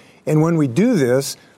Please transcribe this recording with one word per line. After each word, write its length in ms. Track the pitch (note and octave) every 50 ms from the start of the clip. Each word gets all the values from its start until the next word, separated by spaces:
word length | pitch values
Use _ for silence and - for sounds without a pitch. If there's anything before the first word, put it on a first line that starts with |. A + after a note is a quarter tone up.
| - - _ _ -
And 160 | - D3+ D3+ D#3
when 140 | E3 E3+
we 100 | D#3+ D3+
do 280 | C3+ A2+ C3+ G3+ B3 B3+
this, 420 | F3+ C3+ A#2+ B2 C3+ C#3 - - - - - _